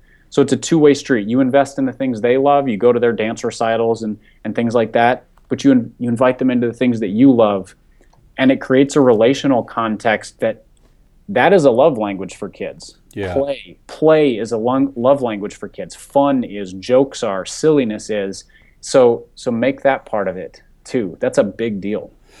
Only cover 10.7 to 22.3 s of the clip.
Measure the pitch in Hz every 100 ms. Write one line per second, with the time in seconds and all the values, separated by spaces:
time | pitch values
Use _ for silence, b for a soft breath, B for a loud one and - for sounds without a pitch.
10.7 | _ _ _ _ _ - 101 147 190 143
11.7 | 117 156 120 104 95 92 - 98 - 92
12.7 | - - _ _ 110 95 98 139 131 92
13.7 | 80 - - 156 156 147 110 107 113 117
14.7 | 131 139 120 123 139 120 104 101 - 101
15.7 | - 90 - - 139 143 135 113 101 95
16.7 | 95 92 127 135 - 113 95 92 - 156
17.7 | 151 117 107 - 104 98 92 - b b
18.7 | b - 139 123 117 - - - 117 123
19.7 | - 277 269 - 214 196 185 165 - _
20.7 | _ - 127 95 - 127 - 104 - 117
21.7 | 101 98 104 - _ b